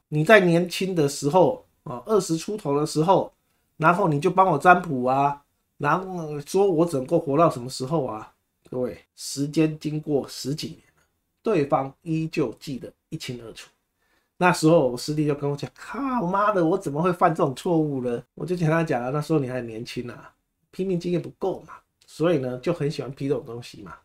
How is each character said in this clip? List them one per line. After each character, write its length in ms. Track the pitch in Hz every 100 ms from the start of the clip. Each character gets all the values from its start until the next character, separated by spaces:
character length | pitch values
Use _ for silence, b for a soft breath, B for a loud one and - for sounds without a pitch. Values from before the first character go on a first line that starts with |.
| -
你 140 | 151
在 160 | 160 214
年 300 | 180 165 175
轻 240 | - 190
的 160 | 175 139
时 180 | - 143
候 380 | 185 147 - - _
啊， 180 | - 123 208
二 140 | 214
十 180 | 175 160
出 180 | - 208
头 240 | 147 143
的 60 | 151
时 180 | 151
候， 300 | 165 165 104 _ _ _ _ -
然 140 | 160
后 160 | 180 185
你 120 | 143
就 100 | 180
帮 180 | 180 190
我 100 | 147
占 220 | 180 180
卜 260 | 175 127 123
啊， 360 | 135 143 143 _ _ _ -
然 200 | 143 175
后 400 | 190 180 156 147
说 280 | - 190 202
我 160 | 160 170
只 100 | 135
能 100 | 151
够 100 | 170
活 180 | 143 143
到 140 | 160
什 100 | 127
么 80 | 123
时 160 | -
候 220 | 131 160 123
啊？” 260 | 107 - _ _ _ -
各 80 | 127
位， 180 | 120 - _ -
时 280 | - 135 143
间 320 | 151 156 156
经 200 | 151 151
过 260 | 151 139 -
十 260 | - 127 151
几 120 | 170
年 100 | - _ _
了， 80 | _ _ _ _
对 220 | 226 180 139
方 280 | 143 139 -
依 220 | 170 160 160
旧 300 | - 120 -
记 220 | - 123
得 100 | 107 - -
一 80 | 156
清 200 | - 120
二 80 | 113
楚。 180 | - - _ _ _ _ _ _ -
那 120 | 180
时 160 | 170 156
候 240 | 170 127
我 80 | 123
师 160 | -
弟 140 | 151 147
就 80 | 143
跟 140 | 143
我 80 | 143
讲 120 | 123 -
，“靠 500 | - 226 269 247 170
妈 280 | 196 208
的， 120 | 196 160
我 120 | 196
怎 120 | 160
么 120 | 143
会 100 | 180
犯 240 | 175 180 165
这 80 |
种 100 | 151
错 240 | 131 190 165
误 240 | 151 135
呢？” 220 | 120 120 -
我 120 | - 160
就 100 | 180
跟 100 | 156
他 120 | 165
讲 220 | 160 123
啊 60 | 123
，“那 80 | 147
时 120 | 147
候 60 | 156
你 100 | 127
还 100 | 127
年 240 | 117 110
轻 260 | 120 131 123
啊， 240 | 107 - _ _ _ _
拼 160 | - 190
命 100 | 175
经 140 | 175
验 100 | 170
不 80 | 135
够 280 | - 190 117 -
嘛， 60 | - _ _ _
所 260 | - 165
以 40 | 156
呢， 200 | 127 127
就 120 | 175
很 180 | 165 147
喜 120 | 147
欢 100 | 123
批 160 | - 139
这 80 | 131
种 80 | -
东 160 | 120
西 200 | - -
嘛。” 120 | 92 -